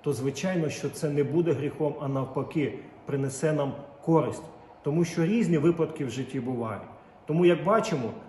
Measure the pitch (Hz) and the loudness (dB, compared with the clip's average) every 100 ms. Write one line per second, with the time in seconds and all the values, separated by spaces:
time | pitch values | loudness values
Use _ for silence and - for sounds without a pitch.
0 | 151 120 135 135 190 185 151 - 143 - | -2 -2 -2 -2 -2 0 -2 -2 -6 -4
1 | 156 143 131 156 170 131 143 - 151 - | -2 0 2 2 2 0 -2 -2 -4 -2
2 | 139 135 131 143 127 165 131 - - - | -4 -2 -2 -4 -4 -2 -2 -4 -14 -16
3 | - 143 135 - 156 147 139 - - - | -6 -4 -2 0 0 0 -2 -4 -14 -8
4 | - 160 117 - - - - - 143 156 | 4 4 4 -4 -12 -20 -20 -8 -2 0
5 | 170 - 165 226 180 156 170 165 156 - | 0 0 2 2 4 4 4 2 -2 -2
6 | 135 117 131 139 120 120 113 98 87 - | -6 -4 -6 -6 -4 -4 -4 -6 -10 -18
7 | - - - 156 175 160 156 220 - 151 | -20 -20 -2 6 6 6 4 2 2 -2
8 | 113 107 | -2 -8